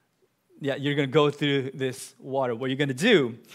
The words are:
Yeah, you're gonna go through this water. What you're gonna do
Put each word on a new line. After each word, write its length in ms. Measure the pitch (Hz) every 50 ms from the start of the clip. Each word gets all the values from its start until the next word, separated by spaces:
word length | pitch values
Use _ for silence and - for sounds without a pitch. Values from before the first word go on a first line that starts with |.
| _ _ _ _ _ _ _ _ _ _ _ 330
Yeah, 140 | - 135 135
you're 180 | 139 139 143 143
gonna 140 | 143 143 135
go 240 | 120 156 147 147
through 400 | 143 - 156 147 139 139 127 135 -
this 400 | 156 135 131 120 - - - - _
water. 340 | - 143 131 135 131 123 120
What 160 | 113 131 131
you're 80 | 135 127
gonna 160 | 147 139 131
do 460 | 123 160 226 233 175 135 117 117 117 - - -